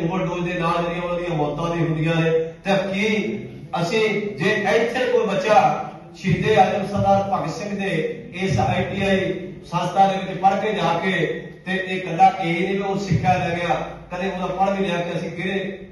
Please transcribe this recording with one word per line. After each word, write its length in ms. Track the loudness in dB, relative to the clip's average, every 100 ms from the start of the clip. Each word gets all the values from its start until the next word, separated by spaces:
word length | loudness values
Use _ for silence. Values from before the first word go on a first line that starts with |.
ਓਵਰਡੋਜ਼ 500 | -2 -2 -2 -2 -4
ਦੇ 60 | -2
ਨਾਲ 240 | 0 0
ਜਿਹੜੀਆਂ 180 | -2 -4
ਉਹਨਾਂ 180 | -4 -4
ਦੀਆਂ 180 | -2 -2
ਮੌਤਾਂ 380 | -2 -2 -2 0
ਵੀ 60 |
ਹੁੰਦੀਆਂ 340 | 0 0 0 2
ਨੇ, 160 | 2 2 0 -4
ਤਾਂ 140 | 0 0
ਕੀ 600 | 0 0 0 0 0 -4 -8 -14 -8 -4
ਅਸੀਂ 400 | 0 2 2 0 -4 -2
ਜੇ 320 | 0 2 2 2
ਇੱਥੇ 300 | 2 0 2
ਕੋਈ 220 | 2 2
ਬੱਚਾ 580 | 0 4 6 6 2 -6 -12 -18 -6
ਸ਼ਹੀਦ 420 | 0 2 4 6
ਆਜ਼ਮ 300 | 6 2 -2
ਸਰਦਾਰ 500 | 0 4 4 2 -2
ਭਗਤ 120 | -2
ਸਿੰਘ 300 | -6 -6 -4
ਦੇ 100 | -4 -2 -4 -6 -10
ਇਸ 260 | -4 0 2
ਆਈ 360 | 2 0 -2 -2
ਟੀ 60 | 0
ਆਈ 260 | 2 0 -4 -8 -12 -6
ਸੰਸਥਾ 360 | -4 0 4 4
ਦੇ 100 | 4
ਵਿੱਚ 220 | -4 2
ਪੜ੍ਹ 160 | 2 4
ਕੇ 180 | 0
ਜਾ 260 | 0 0 0
ਕੇ, 440 | 0 0 0 -2 -8 -12 -4
ਤੇ 180 | -4 -2
ਇਹ 100 | -4
ਇਕੱਲਾ 360 | -2 4 6 6
ਇਹ 220 | 0 0
ਨਹੀਂ 120 | 0
ਵੀ 60 | 0
ਉਹ 180 | -2 -2
ਸਿੱਖਿਆ 360 | 0 0 2
ਲੈ 220 | 2 0 -2
ਗਿਆ, 340 | -2 -2 -4 -12 -10
ਕਦੇ 200 | -6 -4
ਉਹਦਾ 160 | -4 -4
ਪੜ੍ਹ 240 | 0 0
ਵੀ 140 | 0 0
ਲਿਆ 120 | -2
ਕਿ 200 | -2 -4
ਅਸੀਂ 140 | -6
ਕਿਹੜੇ, 560 | -6 -4 -4 -6 -8 -14